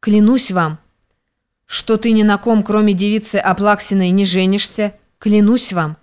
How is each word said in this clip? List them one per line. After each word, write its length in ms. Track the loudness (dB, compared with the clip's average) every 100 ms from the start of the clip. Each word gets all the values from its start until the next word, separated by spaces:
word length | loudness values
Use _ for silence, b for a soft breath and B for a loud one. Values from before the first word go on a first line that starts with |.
«Клянусь 500 | 2 2 4 2 0
вам». 280 | -4 -4 -6 _ _ _ _ _ _ _ _ _
«Что 300 | -10 -2 -2
ты 160 | 2
ни 100 | 2
на 160 | 2 0
ком, 240 | 0 0
кроме 300 | 0 0 0
девицы 440 | 0 -2 -2 -4 -4
Аплаксиной, 720 | -2 0 0 0 0 0 0
не 140 | 2
женишься?» 720 | 0 0 0 0 -4 -4 -6 -6 _ _
«Клянусь 540 | 0 4 4 2 -2
вам». 240 | -4 -4 -6